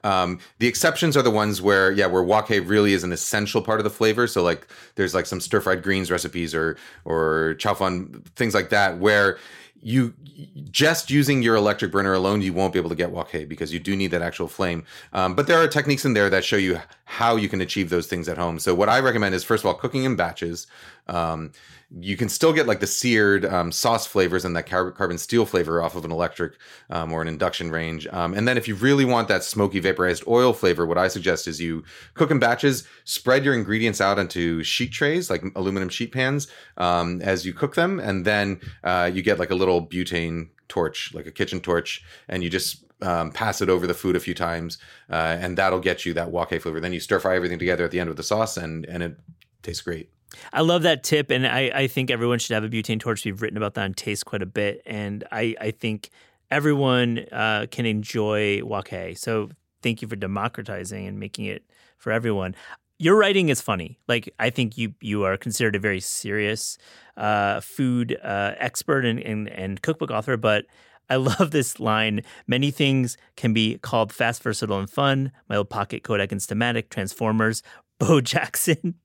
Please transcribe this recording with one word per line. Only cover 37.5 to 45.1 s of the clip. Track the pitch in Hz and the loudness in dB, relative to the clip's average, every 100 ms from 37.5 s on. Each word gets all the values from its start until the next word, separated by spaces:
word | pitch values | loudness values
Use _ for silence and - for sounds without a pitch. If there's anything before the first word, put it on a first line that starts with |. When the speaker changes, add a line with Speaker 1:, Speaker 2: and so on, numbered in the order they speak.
Speaker 1:
cook | 85 147 160 | -4 -4 0
them. | 175 190 | 0 0
And | 107 95 | -2 -2
then, | 90 104 101 95 - - | 0 0 0 -4 -10 -6
uh, | - 90 87 | -2 2 2
you | 92 | 0
get, | 92 95 | 0 0
like, | 90 | 0
a | |
little | 92 92 87 82 | 2 4 2 0
butane | 87 87 87 82 82 82 _ _ | -6 -4 -4 -4 -6 -10 _ _
torch, | - 82 - - | -2 -2 -4 -10
like | 80 80 | -12 -14
a | |
kitchen | - 95 92 | -6 -4 -4
torch, | 87 85 85 - - - - | 0 -2 -2 -12 -14 -20 -10
and | 92 | -6
you | 87 | -2
just, | 92 - - _ _ | -2 -4 -8 _ _
um, | 95 85 82 | -2 -2 -2
pass | - 110 98 | -4 -4 -2
it | 95 | 2
over | 90 87 | 2 0
the | |
food | 87 95 90 | -2 0 -2
a | |
few | 87 | -2
times, | 87 85 85 85 - - - _ | -4 -4 -4 -8 -12 -18 -20 _